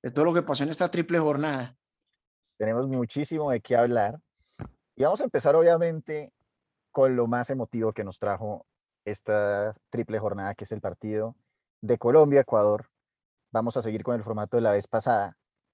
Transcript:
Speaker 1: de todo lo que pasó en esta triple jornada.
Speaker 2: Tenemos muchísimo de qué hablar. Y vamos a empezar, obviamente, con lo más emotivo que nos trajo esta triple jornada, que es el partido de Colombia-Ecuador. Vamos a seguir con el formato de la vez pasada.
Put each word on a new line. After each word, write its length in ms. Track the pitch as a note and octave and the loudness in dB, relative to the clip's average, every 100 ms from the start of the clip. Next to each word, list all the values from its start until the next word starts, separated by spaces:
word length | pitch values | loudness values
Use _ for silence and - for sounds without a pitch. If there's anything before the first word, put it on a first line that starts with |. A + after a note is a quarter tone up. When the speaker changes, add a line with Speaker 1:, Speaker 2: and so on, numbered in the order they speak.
Speaker 1:
de 80 | B2+ | -6
todo 140 | B2+ | 0
lo 80 | E3 | 2
que 80 | E3+ | 2
pasó 220 | E3+ C3+ | 0 -2
en 80 | C#3+ | -2
esta 200 | D#3 F3 | -2 -2
triple 280 | F3 E3 E3+ | -2 -2 0
jornada. 580 | D3+ C#3+ D3+ C3+ B2 - _ _ _ _ _ _ _ - | 0 0 -2 -4 -8 -14 _ _ _ _ _ _ _ -6
Speaker 2:
Tenemos 320 | G#2+ A2+ C3+ | -4 -2 -2
muchísimo 640 | C3 A#2 C#3 D3+ D#3+ D3 | -4 -4 -6 -6 -4 -2
de 100 | A#2+ | -2
qué 160 | - A#2+ | 0 2
hablar. 420 | A#2+ A#2+ G2+ D3 _ _ _ - - _ _ - | 2 2 -2 -4 _ _ _ -18 -18 _ _ -2
Y 60 | |
vamos 180 | C#3+ F#3 | 0 0
a 40 | |
empezar, 300 | C#4 C#3+ C#3+ D#3+ | -2 0 4 6
obviamente, 760 | E3+ E3 E3+ D#3+ - D3+ D3 _ _ _ _ _ _ | 6 4 2 -4 -8 -10 -12 _ _ _ _ _ _
con 240 | - C3+ | 2 2
lo 120 | B2 A#2 | 4 0
más 240 | A#2+ B2 | 0 -2
emotivo 420 | C3+ A2+ A#2 A2 | -6 -6 -4 -2
que 120 | G#2+ | -2
nos 140 | G2+ - | -8 -6
trajo 480 | G#2 F#2+ G#2+ G2+ - _ _ _ | -4 -4 -6 -10 -14 _ _ _
esta 720 | G#2 G#2 - G#2+ G2+ G2+ G#2+ G#2 _ | -10 -8 -2 0 0 0 -2 -6 _
triple 280 | A#2 A2 G#2+ | -8 -4 -4
jornada, 360 | G#2 G2+ G2 | -4 -4 -6
que 100 | G2+ | -8
es 80 | G#2+ | -10
el 80 | G#2+ | -8
partido 560 | - A2 A2 G#2+ A2 - _ _ _ _ | -8 -8 -6 -4 -4 -8 _ _ _ _
de 160 | A2 A#2 | -2 0
Colombia-Ecuador. 920 | A#2+ D3+ D3 C#3 - A2 G#2 G#2 - _ _ _ _ _ _ | 4 6 8 6 4 4 2 0 -4 _ _ _ _ _ _
Vamos 240 | A2+ A#2 B2 | -4 -2 -4
a 60 | |
seguir 200 | A2+ G#2+ | -4 -4
con 120 | A2+ | -4
el 100 | A#2+ | -4
formato 320 | G#2+ G#2+ G#2 A#2+ | -4 -6 -2 0
de 60 | |
la 100 | A2+ | 2
vez 140 | G2+ - | 2 0
pasada. 500 | A2+ B2+ A2 G2 - _ _ _ | -2 0 0 -2 -8 _ _ _